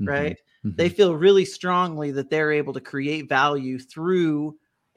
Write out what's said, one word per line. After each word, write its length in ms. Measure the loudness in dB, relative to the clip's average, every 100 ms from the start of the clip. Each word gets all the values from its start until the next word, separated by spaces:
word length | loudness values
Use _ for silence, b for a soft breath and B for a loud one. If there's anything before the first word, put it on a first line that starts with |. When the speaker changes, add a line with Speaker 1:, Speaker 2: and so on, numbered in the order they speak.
Speaker 1:
Mm-hmm. 80 | -4
Speaker 2:
right? 280 | -2 -4 -8 _ _
Speaker 1:
Mm-hmm. 120 | -6 -2
Speaker 2:
They 120 | 0
feel 260 | 4 2
really 300 | 6 6 6
strongly 680 | 2 -4 -2 -2 -2 -4 -6
that 180 | -6 -2
they're 220 | 0 2
able 200 | 0 -2
to 80 | -8
create 480 | -8 -6 -4 -6 -2
value 500 | 2 2 0 -4 -10
through 800 | -12 -6 0 2 2 0 -4 -10 _ _ _